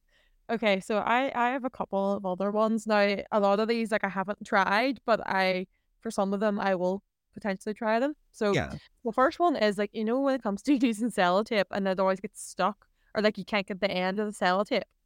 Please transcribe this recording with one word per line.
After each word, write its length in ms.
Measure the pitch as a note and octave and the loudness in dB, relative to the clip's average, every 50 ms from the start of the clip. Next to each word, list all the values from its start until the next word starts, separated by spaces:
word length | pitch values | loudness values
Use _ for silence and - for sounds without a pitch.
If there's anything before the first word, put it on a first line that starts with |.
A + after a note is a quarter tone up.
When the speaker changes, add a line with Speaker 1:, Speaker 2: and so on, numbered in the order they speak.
| _ _ _ _ _ _ _ _ _ - | _ _ _ _ _ _ _ _ _ -8
Speaker 1:
Okay, 300 | A#3 A3 - G#3+ G3 F#3+ | -6 -2 0 2 2 0
so 180 | F#3 - A3+ G#3 | 0 -2 -2 0
I, 340 | - - A3+ B3 C4+ C#4 - | 0 2 0 0 0 0 0
I 140 | A#3+ A#3+ A#3+ | 0 0 0
have 140 | B3+ C#4 A3+ | 0 -2 -6
a 60 | C4 | -8
couple 440 | - - F#3+ - - G3 G3 G3 G3+ | -8 -8 -8 -4 -2 -2 0 0 -2
of 120 | G3+ G3+ | -2 -4
other 240 | F#3 F3+ F3+ F#3+ G3+ | -4 -4 -2 -2 -2
ones 380 | G3+ G#3+ A3 A3 A3+ A3+ - G#3+ | 0 0 2 2 0 -2 0 0
now. 300 | G#3+ G#3 G3+ G3+ G3+ G3 - - | 2 4 4 2 2 -2 -4 -2
A 80 | - A3 | 0 2
lot 200 | G3+ G3 G3+ G3+ | 4 4 4 2
of 80 | A3 G#3+ | 2 0
these, 240 | A#3 A#3 A3+ G#3 | 0 -2 0 -2
like, 120 | A3 G#3 - | -2 -2 -2
I 60 | G3 | -2
haven't 340 | F3+ G3 F#3+ G3 G#3 - A3 | -2 -4 -4 -4 -6 -10 -4
tried, 540 | - - G3+ F#3+ F3+ G3 G#3 A#3+ C4+ C4+ - - | 0 2 2 2 4 2 2 2 0 -2 -2 0
but 160 | - A3+ G3+ - - | 0 0 0 0 -2
I, 400 | - F#3+ F#3+ F#3 F#3 F#3 F#3+ - _ _ _ _ _ _ | 0 0 2 2 0 -2 -4 -6 _ _ _ _ _ _
for 80 | - A#3 | -12 -6
some 240 | - - G3+ G3 G3+ | -4 -2 -2 0 0
of 60 | G3 | 0
them, 200 | G#3 G#3+ G#3 G3+ | 0 0 0 0
I 140 | - G3 F#3+ | 0 0 0
will 300 | F3 F3+ F3+ F#3 G3+ - _ _ _ _ _ _ | 0 0 -2 -2 -4 -6 _ _ _ _ _ _
potentially 400 | - - G#3+ F#3+ F#3+ - A3 G#3+ | -8 -6 -6 -6 -4 -6 -8 -8
try 240 | - A#3+ G#3+ A3 A#3 | -4 -2 0 2 2
them. 160 | B3+ C#4+ D4+ - _ _ | 2 0 -2 -6 _ _
So 220 | _ - A3+ G#3 G3+ | _ -2 0 2 2
Speaker 2:
Yeah. 200 | D3+ F2+ C2+ - - - - _ _ - | 2 0 -2 -6 -12 -14 -18 _ _ -8
Speaker 1:
the 60 | A#3 | -4
first 260 | G#3+ - C4 D#4+ - - | 0 2 2 2 2 2
one 160 | F4 F4 C#4+ | 2 2 2
is, 220 | - - G#3+ G3+ F3+ | 2 2 0 2 0
like, 140 | G#3 G#3 - | -4 -4 -4
you 100 | - A3 | -4 -2
know, 160 | G#3+ A#3 C4 | 0 0 0
when 120 | C#4 C#4 C4 | 0 0 -2
it 60 | B3+ - | -2 -2
comes 200 | G#3+ G3 G3 - | -4 -4 -2 0
to 100 | - D4 | 2 2
<laughs> 140 | B3 A#3 B3 | 4 4 2
using 240 | A3+ G3+ A3+ A#3+ | 2 0 -2 -2
sellotape 540 | - - F#3+ F3 F3+ G3 A3+ - A#3 G#3 F#3+ - | 0 2 2 4 4 2 2 2 0 0 0 0
and 160 | - G3+ G3 F#3+ | -2 -2 -2 0
it 120 | F#3+ F#3 | 0 2
always 200 | F#3+ F#3+ F#3+ F#3+ | 2 2 0 0
gets 220 | - G#3 - - | -4 -10 -12 -14
stuck, 460 | - - - - F3+ F#3+ G#3 - _ _ _ _ _ _ - | -16 -14 -4 -2 -2 -2 -2 -4 _ _ _ _ _ _ -2
or, 80 | - | 0
like, 160 | G#3 G#3+ A3 - | 2 2 0 0
you 80 | F3+ | -6
can't 220 | - - G#3 F#3+ - | -4 -4 -4 -4 -4
get 120 | G#3+ F3+ | -4 -2
the 120 | G#3 G3 | -2 -2
end 280 | G3 F3+ F3+ F#3 F#3+ G3+ | 0 0 0 0 0 -2
of 60 | G#3+ | -4
the 200 | G#3 G#3 - G#3+ | -4 -4 -2 0
sellotape. 380 | F3+ F3+ F#3+ G#3 - C4+ G#3 - - _ _ _ | 2 2 2 0 0 -2 -2 -4 -6 _ _ _